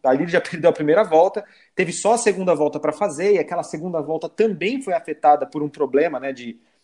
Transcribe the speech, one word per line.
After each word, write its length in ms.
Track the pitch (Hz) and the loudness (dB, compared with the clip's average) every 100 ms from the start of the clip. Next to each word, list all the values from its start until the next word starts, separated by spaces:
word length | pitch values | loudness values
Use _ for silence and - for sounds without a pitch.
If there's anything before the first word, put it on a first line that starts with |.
ali 220 | 131 135 | 0 0
ele 60 | 175 | 2
já 80 | 175 | -2
<laughs> 20 | |
perdeu 280 | - 170 165 | -2 0 2
a 20 | |
primeira 320 | 160 151 165 | 2 2 2
volta, 400 | 214 160 185 202 - _ _ | 4 4 4 0 -8 _ _
teve 180 | - 175 | -4 -2
só 220 | 170 202 | -2 0
a 40 | 233 | 2
segunda 360 | 214 190 185 | 2 0 0
volta 260 | 156 147 156 | 2 0 0
pra 120 | - | -4
fazer, 420 | - 208 147 196 | -2 -4 -2 2
e 40 | 208 | 2
aquela 240 | - 170 | 0 -4
segunda 380 | - 160 180 170 | -6 -8 -6 -6
volta 280 | 147 160 165 | -4 -6 -6
também 540 | - 220 175 180 277 | -2 -2 -2 -4 -4
foi 100 | 233 | -4
afetada 520 | 170 - 151 151 147 135 | -6 -6 0 4 4 2
por 160 | 151 | -6
um 60 | 147 | -6
problema, 500 | 151 139 135 165 131 | -4 0 2 0 -2
né, 140 | 135 | -8
de, 260 | 127 120 113 _ _ | -10 -12 -14 _ _